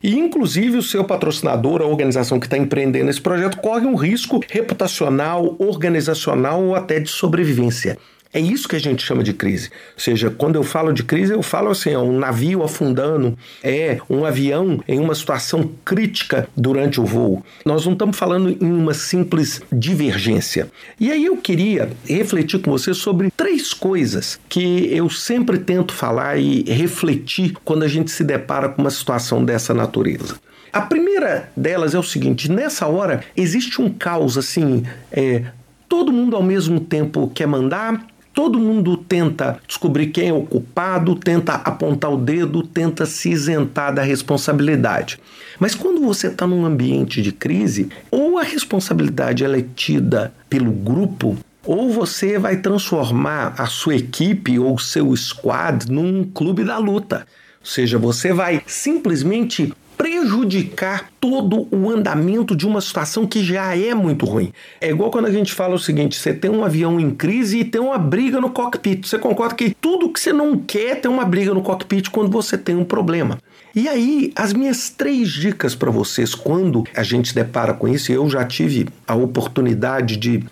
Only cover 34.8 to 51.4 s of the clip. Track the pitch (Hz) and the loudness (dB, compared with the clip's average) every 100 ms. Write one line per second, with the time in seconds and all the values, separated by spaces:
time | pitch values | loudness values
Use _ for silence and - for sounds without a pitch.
34.8 | 123 - - 143 135 120 120 - - _ | -2 -10 -6 -2 0 0 -2 -12 -20 _
35.8 | _ 349 294 247 247 214 185 196 160 165 | _ 0 2 2 2 2 2 2 2 0
36.8 | 165 151 151 147 123 - 147 135 131 180 | 0 0 0 0 -2 -2 0 2 0 -2
37.8 | 226 220 - - _ 285 320 233 220 220 | -2 -4 -6 -20 _ 0 2 2 2 2
38.8 | 180 170 - 175 165 - 131 120 - - | 2 0 0 2 2 0 -2 -4 -8 -4
39.8 | 170 139 151 170 175 151 147 123 - 170 | 0 2 0 0 0 0 0 -2 -2 -4
40.8 | 185 180 170 180 180 170 165 147 156 147 | -2 0 2 0 2 2 2 -2 -4 -2
41.8 | 156 147 151 135 123 165 160 165 160 165 | -2 0 0 0 0 0 0 -2 -2 -2
42.8 | 165 160 156 - 175 160 143 156 139 - | 0 0 -4 -2 -2 0 2 0 0 0
43.8 | 143 135 139 135 - 139 - 143 147 143 | 0 0 0 0 0 0 2 2 4 2
44.8 | 117 90 - - - - - - 196 - | 2 0 -4 -10 -18 -20 -20 -2 -2 0
45.8 | 370 339 254 196 185 185 180 180 165 139 | 0 2 2 0 -2 0 0 2 2 2
46.8 | 127 135 131 - 101 - 135 180 196 104 | 2 0 0 0 -2 -2 -2 0 0 0
47.8 | - - - 247 302 359 302 311 - 196 | -4 -6 -4 0 2 0 -2 -4 -2 -2
48.8 | - 165 147 127 127 123 135 135 127 - | 0 0 0 0 0 0 2 0 -2 -6
49.8 | - 143 123 113 113 - - 139 120 98 | -2 2 2 2 -2 -8 -4 0 0 0
50.8 | 104 156 202 - 123 - | 0 0 0 0 -2 -2